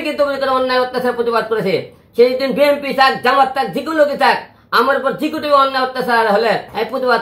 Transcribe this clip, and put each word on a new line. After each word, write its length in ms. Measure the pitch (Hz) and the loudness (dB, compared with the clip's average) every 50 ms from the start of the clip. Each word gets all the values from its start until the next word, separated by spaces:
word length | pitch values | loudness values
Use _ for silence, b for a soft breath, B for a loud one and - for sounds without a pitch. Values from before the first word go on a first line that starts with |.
| 311 | 0
কিন্তু 160 | 302 262 - 285 | -4 -2 0 0
মনে 120 | 285 277 262 | -2 0 -2
করেন 140 | 269 269 262 262 | -2 -2 0 0
অন্যায় 220 | 262 254 254 254 247 | 0 0 0 0 0
অত্যাচার 320 | 247 254 240 247 247 233 233 | 0 -2 -4 -2 -2 -2 -2
প্রতিবাদ 260 | 233 233 233 220 - - | -2 0 0 -2 -2 -2
করেছি। 240 | 220 220 175 196 170 135 - - b b b b b | -4 -2 -2 -2 -2 -2 -4 -6 b b b b b
সেই 160 | - 240 254 254 254 | 4 4 4 4 -2
দিন 120 | 269 262 208 | -2 -2 0
বিএনপি 340 | 269 285 294 285 285 285 269 - 262 | 2 2 2 2 0 -2 -4 0 2
থাক, 120 | 262 269 - - - | 2 2 2 0 0
জামাত 260 | 240 277 277 262 - - | 0 2 2 2 2 0
থাক, 100 | 277 254 208 160 | -4 -4 -4 -4
যে 60 | 277 269 | -6 -6
কোনো 100 | 311 320 311 | -4 2 2
লোকই 180 | 294 285 269 - 269 | 2 2 2 0 2
থাক, 120 | 247 - - - - b b b b - 220 | 2 2 0 -4 -12 b b b b 0 0
আমার 180 | 240 269 262 247 | 2 2 0 0
উপর 100 | 254 269 233 - | -2 -4 -4 -2
যে 80 | 302 302 | -4 -4
কোনো 140 | 311 302 302 294 285 269 | -4 -4 -2 2 4 4
অন্যায় 220 | 269 269 269 262 254 | 4 2 0 -2 -4
অত্যাচার 380 | 254 254 247 - 240 240 226 220 214 - | -4 -4 -6 -2 0 0 0 2 2 2
হলে 180 | 240 233 220 190 151 - - - | 2 2 0 0 -2 -4 -8 -6
আমি 120 | 202 226 220 | -6 -6 -4
প্রতিবাদ 280 | 247 254 254 247 240 220 | -4 -4 0 0 0 0